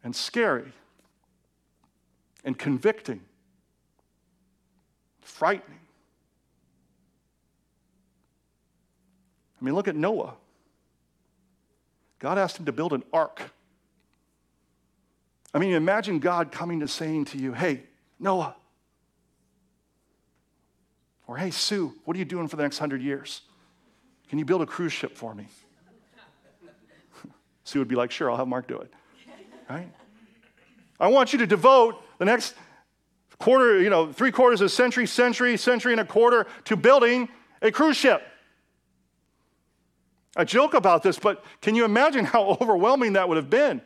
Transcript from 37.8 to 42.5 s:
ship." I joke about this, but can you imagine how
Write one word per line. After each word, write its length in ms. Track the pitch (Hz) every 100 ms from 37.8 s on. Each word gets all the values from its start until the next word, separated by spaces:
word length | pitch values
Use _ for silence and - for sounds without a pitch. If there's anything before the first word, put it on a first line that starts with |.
| 311 269
ship." 240 | 269 180 - - _ _ _ _ _ _ _ _ _ _ _ _ _ _ _ _ _ _ _
I 100 | -
joke 280 | 170 220 302
about 300 | 302 190 170
this, 160 | 190 170
but 260 | 208 202 - -
can 140 | -
you 100 | 220
imagine 400 | 226 208 294 277
how 320 | 185 233 196